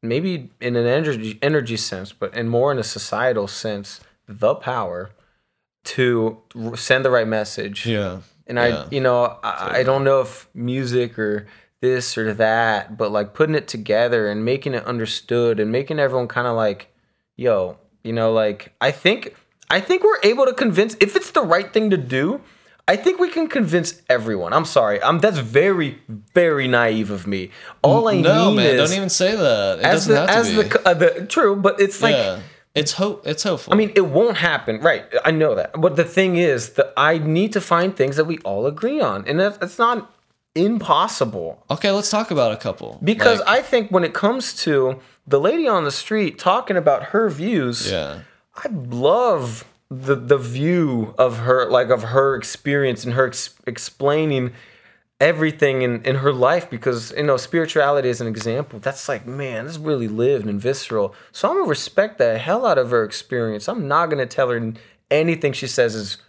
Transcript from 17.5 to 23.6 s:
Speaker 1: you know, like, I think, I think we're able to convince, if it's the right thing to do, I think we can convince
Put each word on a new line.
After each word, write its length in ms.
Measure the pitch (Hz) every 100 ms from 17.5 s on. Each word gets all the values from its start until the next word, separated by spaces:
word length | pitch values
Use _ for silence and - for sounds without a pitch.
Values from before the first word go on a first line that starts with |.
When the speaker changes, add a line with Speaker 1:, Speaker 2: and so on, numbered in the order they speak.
| 104 90 - _ _
Speaker 1:
you 100 | 110
know, 180 | 113 113
like, 400 | 113 107 101 - _
I 100 | 131
think, 420 | 135 175 226 - - _ _ _
I 120 | 175
think 220 | 196 370
we're 160 | 415 440
able 240 | 202 240 269
to 60 |
convince, 420 | 254 247 175 220 220
if 160 | 202 381
it's 160 | -
the 100 | -
right 300 | 220 170 196
thing 180 | 220 214
to 60 | 185
do, 440 | 123 131 151 269 - _ _ _ -
I 60 |
think 240 | 202 339 370
we 120 | 349
can 180 | 330 320
convince 520 | 285